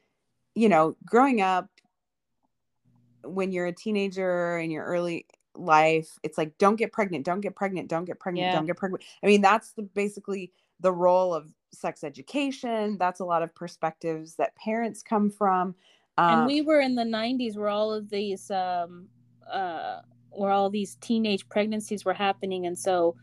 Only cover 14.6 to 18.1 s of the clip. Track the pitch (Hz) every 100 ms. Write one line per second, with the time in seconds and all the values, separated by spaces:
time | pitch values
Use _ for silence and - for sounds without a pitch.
14.6 | 220 226 233 - - 220 208 208 202 185
15.6 | 185 180 _ _ _ - 170 165 247 294
16.6 | 302 302 262 247 233 220 233 262 240 208
17.6 | 208 208 214 214 208